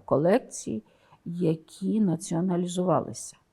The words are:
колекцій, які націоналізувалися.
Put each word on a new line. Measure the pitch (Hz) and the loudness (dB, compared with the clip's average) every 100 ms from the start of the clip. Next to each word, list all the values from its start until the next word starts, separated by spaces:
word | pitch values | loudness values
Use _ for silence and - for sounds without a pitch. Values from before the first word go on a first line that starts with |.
колекцій, | - 131 165 226 - - - 220 - _ _ - | 0 2 4 2 0 -12 -8 -8 -8 _ _ -18
які | - 170 170 160 - - 190 208 | -12 -2 0 0 -4 -8 -2 2
націоналізувалися. | 202 165 - 165 185 175 180 175 180 147 - 113 - - _ | 2 0 -2 -2 0 0 -2 -2 2 2 0 -10 -14 -18 _